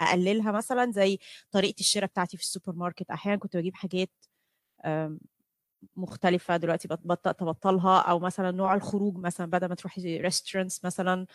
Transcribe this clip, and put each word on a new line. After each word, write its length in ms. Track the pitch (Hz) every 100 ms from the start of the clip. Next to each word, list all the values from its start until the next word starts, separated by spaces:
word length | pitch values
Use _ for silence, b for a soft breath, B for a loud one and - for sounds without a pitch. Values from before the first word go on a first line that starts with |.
أقللها، 520 | 165 180 180 220 214
مثلًا 380 | 208 - 247 247
زي 260 | 202 196 196 B B B
طريقة 300 | 202 196 -
الشراء 260 | 190 208 196
بتاعتي 300 | 196 180 180
في 60 |
السوبر 300 | - 180 - 170
ماركت. 320 | 175 - 185
أحيانًا 280 | 156 202 202
كنت 180 | 202 180
بجيب 180 | 175
حاجات، 360 | - 180 185 185 _ _ _ _ _ _ _
آم، 360 | 160 156 156 156 - _ _ _ _ _ 196 180
مختلفة، 600 | 185 - 185 175 - 170
دلوقتي 320 | 165 165 -
بط-، 120 | 165
بطلت 380 | 170 175 - -
أبطلها. 580 | 170 156 196 185 185 185
أو 180 | - 175
مثلًا 320 | 180 190 185
نوع 240 | 185 190
الخروج، 420 | 196 - 208 202 180
مثلًا 280 | 175 - 170
بدل 180 | 180 180
ما 60 |
تروحي 480 | 175 175 - 180 165 185
restaurants 540 | 185 - 190 185 -
مثلًا، 420 | 185 185 185 185 185